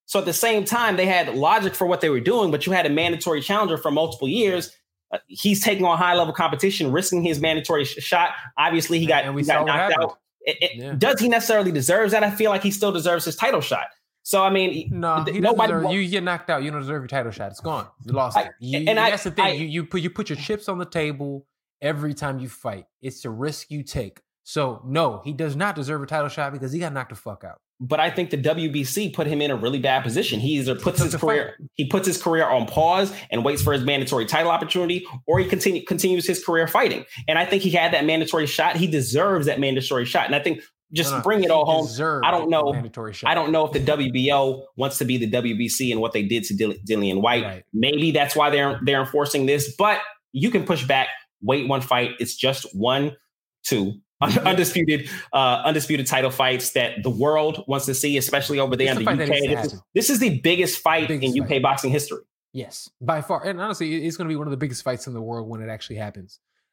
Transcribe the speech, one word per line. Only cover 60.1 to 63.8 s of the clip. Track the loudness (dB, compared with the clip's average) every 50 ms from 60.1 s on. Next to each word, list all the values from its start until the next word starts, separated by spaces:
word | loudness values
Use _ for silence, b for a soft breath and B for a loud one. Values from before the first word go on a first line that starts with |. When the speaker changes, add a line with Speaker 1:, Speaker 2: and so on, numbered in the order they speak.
Speaker 1:
is | 2 2
the | 2 2 0 2
biggest | 2 2 2 4 2 0 0 0
fight | 2 2 2 2 0 0
Speaker 2:
Biggest | -2 -2 0 0
Speaker 1:
in | 0
U | 0 0
K | 2 0
Speaker 2:
fight. | 2 2
Speaker 1:
boxing | 2 2 2 0 0
history. | 0 0 0 -4 -8 -12 -12 _ _ _ _ _ -12
Speaker 2:
Yes, | -12 -12 -12 -14 -18 -18 -18 _ -10
by | -4 -2 -2 -2
far. | -2 -2 -4 -2 -2
And | -4 -4 -4
honestly, | -4 -4 -4 -4